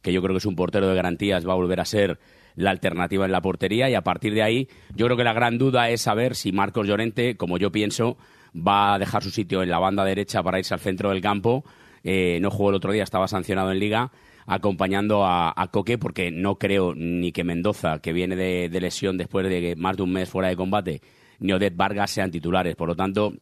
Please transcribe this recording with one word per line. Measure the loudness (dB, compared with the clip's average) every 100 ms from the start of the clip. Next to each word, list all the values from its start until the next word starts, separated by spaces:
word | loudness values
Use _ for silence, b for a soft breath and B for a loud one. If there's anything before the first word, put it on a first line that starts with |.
que | 0
yo | 0
creo | 0
que | 0
es | -2
un | -2
portero | 0 2 2
de | 2
garantías, | 0 0 0 0 0
va |
a | 0
volver | 2 0
a | 0
ser | 2 2 0 b b b -2
la | 0
alternativa | 0 -2 -2 -2 0 2
en |
la | 0
portería | 0 -2 -2 0 2
y | 0
a |
partir | 0 -2 -2
de | 0
ahí | 2 0 -2 B B -2
yo | 2
creo | 4
que | 2
la |
gran | 4 2 2
duda | 2 4 2
es | 0
saber | 0 0 0 -2
si | -2
Marcos | 0 0 0 0
Llorente, | 0 0 0 -2 -2
como | -4 0
yo | 0
pienso, | 0 -2 0 0 -2 B B B -2
va | 4 6 6
a | 4
dejar | 0 -2
su | -2
sitio | -6 -2 -2
en | 0
la | 2
banda | 2 2 0
derecha | 0 -2 -2
para | 0 -2
irse | -2
al | -4
centro | -4 -2 0
del | 0
campo. | 0 0 0 0 -4 B B B -2
Eh, | 0 2 0
no | 0
jugó | 0 0
el | 2
otro | 0
día, | -2
estaba | 0 -2 0
sancionado | -2 -2 0 0
en | 0
Liga, | 0 0 -2 B B B -4
acompañando | 0 0 0 0 2 2 2 4
a, | 2 0 0
a | -2
Coque, | -2 0 -2
porque | -4 -4 -4
no | -2 -2 0
creo | 0 2 2 0
ni | -4 -2 -2
que | -2
Mendoza, | -2 0 -2 -2 -2 -2
que | -2
viene | -2 -2 -2
de, | -2 -2 -2
de | -4
lesión | -4 -2 -2 -2
después | -2 -2 0
de | 0 -2 -2
más | -2 -2
de |
un | 0
mes | -2 -2
fuera | -2 0
de | 0
combate, | 0 0 -2 -8 b b b b
ni | 0
Odet | 2 0 2
Vargas | 0 0 -2
sean | 0 -2
titulares. | -2 0 0 0 -2
Por | -4
lo | -2
tanto | -2 0 -2 -4